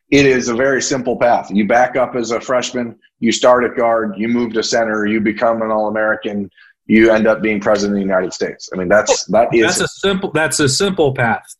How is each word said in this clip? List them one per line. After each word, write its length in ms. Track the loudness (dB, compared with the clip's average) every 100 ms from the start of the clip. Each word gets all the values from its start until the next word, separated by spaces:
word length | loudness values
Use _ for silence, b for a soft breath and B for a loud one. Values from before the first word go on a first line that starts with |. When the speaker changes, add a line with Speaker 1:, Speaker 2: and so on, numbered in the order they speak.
| 0
Speaker 1:
It 140 | 4 4
is 220 | 2 0
a 60 |
very 260 | 0 0 0
simple 340 | -2 -4 -4 0
path. 320 | 0 0 0
You 160 | -2 2
back 300 | 2 2 0
up 200 | -2 -2
as 140 | -4
a 80 | -4
freshman, 560 | -2 -2 -2 -6 -8 -10 b _
you 100 | -2
start 340 | 2 4 4
at 120 | 2 0
guard, 380 | 0 0 -2 -4
you 100 | -2
move 240 | -2 -2
to 80 | -2
center, 440 | -2 0 0 -2 -2
you 140 | 0
become 420 | -2 0 0 0
an 80 | -2
All-American, 800 | -2 -2 -2 -2 -2 -4 -6 -8 b b b 2
you 240 | 4 6
end 140 | 4 2
up 140 | 2
being 180 | 0 -2
president 360 | 0 0 0 -2
of 60 |
the 60 | -2
United 240 | -2 -2
States. 360 | -4 -8 -8 -12
I 40 | -6
mean, 120 | 0
that's, 360 | 2 2 0 0
that 260 | 2 2
is 240 | 2 0 0
Speaker 2:
That's 20 |
a 80 | -4
simple, 420 | -4 -2 -2 -2
that's 260 | -2 -2 0
a 80 | 0
simple 440 | 0 -2 0 0
path 320 | 0 -2 -2 -8 -4